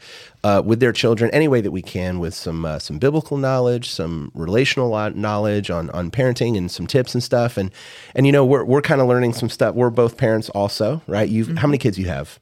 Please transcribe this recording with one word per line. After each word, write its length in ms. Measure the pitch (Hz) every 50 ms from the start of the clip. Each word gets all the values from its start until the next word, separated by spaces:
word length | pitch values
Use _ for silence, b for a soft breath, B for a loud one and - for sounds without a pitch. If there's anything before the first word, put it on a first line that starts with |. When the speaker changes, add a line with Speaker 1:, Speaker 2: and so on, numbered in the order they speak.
| B B B B B B B B -
Speaker 1:
uh, 180 | 104 101 98 -
with 140 | 101 113 113
their 120 | 127 120
children 380 | 107 - - 117 117 104 117 117
any 160 | - 143 160 151
way 140 | 135 120
that 100 | 104 98
we 100 | - 92 85
can, 360 | - - 98 90 90 90 90
with 140 | 85 82 -
some, 320 | - - 90 82 82 82
uh, 140 | 80 76 71
some 180 | - - 73 76
biblical 400 | 120 139 147 156 151 - 143 143
knowledge, 520 | 135 131 131 127 123 123 123 120 120 -
some 420 | - - 92 82 85 80 71 - -
relational 560 | - 82 80 95 117 139 139 - - 127 120
lo-, 200 | 110 107 107 107
knowledge 600 | - - 104 107 107 104 104 107 104 104 101 -
on, 200 | 90 85 82 80
on 180 | - 87 90 85
parenting, 480 | - - 131 131 120 - 127 117 117 98
and 140 | 90 87
some 160 | - - 85 -
tips 260 | - 135 127 - -
and 80 | 123 120
stuff. 340 | - - 120 120 120 - -
And, 120 | 95 95 - B B B B B B B B
and, 100 | B 135
you 60 | 139
know, 120 | 139 143 139
we're, 180 | 127 139 135 95
we're 180 | 113 127 147
kinda 240 | 143 - 160 135 131
learning 280 | 123 123 123 123 120 117
some 160 | - - 113
stuff. 260 | - - 127 110 95
We're 140 | 117 123 120
both 260 | 113 123 120 117 - -
parents 320 | 131 113 110 110 110 -
also, 520 | - 101 101 101 - - 107 104 139 160 - -
right? 200 | - 101 110 90
You've, 180 | 110 110 113 110
Speaker 2:
Mm-hmm. 100 | 165 165
Speaker 1:
how 100 | - 147
many 100 | 147 131
kids 200 | - 127 95 95
you 60 | 92 90
have? 320 | 80 67 73 - - -